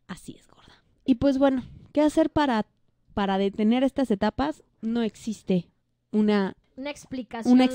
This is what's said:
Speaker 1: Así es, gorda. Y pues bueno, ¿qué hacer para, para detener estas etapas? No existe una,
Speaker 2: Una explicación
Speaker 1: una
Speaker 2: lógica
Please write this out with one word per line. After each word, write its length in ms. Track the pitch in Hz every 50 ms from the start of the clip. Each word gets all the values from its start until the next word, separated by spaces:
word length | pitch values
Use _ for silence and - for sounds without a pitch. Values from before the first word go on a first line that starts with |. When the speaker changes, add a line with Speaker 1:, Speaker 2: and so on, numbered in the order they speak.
| _
Speaker 1:
Así 300 | - 180 - - - - -
es, 80 | _ _
gorda. 260 | _ _ - - - _ _ _ _ _ _
Y 80 | - 262
pues 240 | 226 269 285 262 262
bueno, 240 | 277 277 269 254 - - - - - - -
¿qué 100 | 285 302
hacer 260 | 302 - 320 320 -
para, 380 | - 311 294 269 233 214 208 _ _ _ _ _ _ _ _ _ -
para 240 | 214 202 196 190 190
detener 440 | 196 202 202 - 214 214 240 254 269
estas 280 | 262 - - 262 -
etapas? 520 | 214 190 - 214 - - 269 302 302 - _ _ _ - -
No 180 | 226 233 240 233
existe 680 | 208 - - - 226 202 - - - 190 180 - _ _ _ _ _ _ _ _ _ -
una, 420 | 214 214 208 208 202 190 185 - _ _ _ _
Speaker 2:
Una 140 | - 262 294
explicación 640 | 285 - - - 269 254 - - - 233 220 247 247
Speaker 1:
una 100 | 254 262
Speaker 2:
lógica 100 | 262